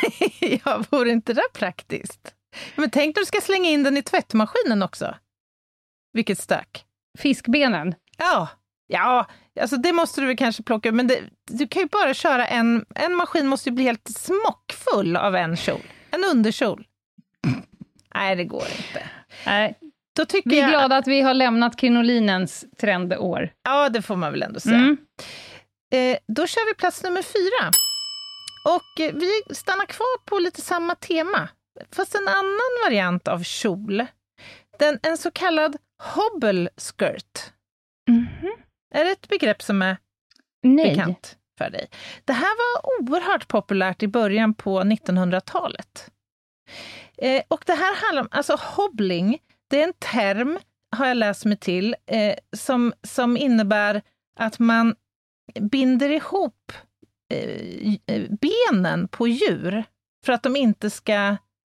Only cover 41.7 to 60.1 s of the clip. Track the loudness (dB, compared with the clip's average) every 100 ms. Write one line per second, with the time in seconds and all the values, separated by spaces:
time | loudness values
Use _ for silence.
41.7 | -6 -12 -14 -18 -8 -4 0 0 0 -2
42.7 | -2 -2 -2 0 -2 0 -2 0 -4 0
43.7 | 0 -2 -2 -2 0 2 2 0 0 -2
44.7 | 0 2 0 0 0 2 0 -2 -4 -4
45.7 | -8 -16 -20 -20 _ _ _ _ _ -20
46.7 | -20 -18 -20 -20 -4 0 0 0 -2 0
47.7 | 2 0 0 0 -2 -2 -2 0 -2 -2
48.7 | -2 -2 0 -2 2 0 0 _ _ _
49.7 | 0 0 -2 -4 0 0 0 -2 -4 -10
50.7 | _ _ -2 0 0 0 0 -2 0 0
51.7 | 0 0 -4 -4 0 0 -2 -8 -8 -2
52.7 | 0 0 -2 -6 -2 0 2 2 2 2
53.7 | 2 0 -2 -6 _ _ -6 -6 0 2
54.7 | 4 2 0 _ _ _ _ -18 -8 -2
55.7 | 2 4 4 2 0 -2 -2 -2 -6 -20
56.7 | -20 -20 _ _ _ -10 -8 -6 -10 -12
57.7 | -6 -2 -2 -2 -4 -4 -2 0 2 4
58.7 | 4 2 0 -4 -2 0 2 0 0 -2
59.7 | -4 -6 _ _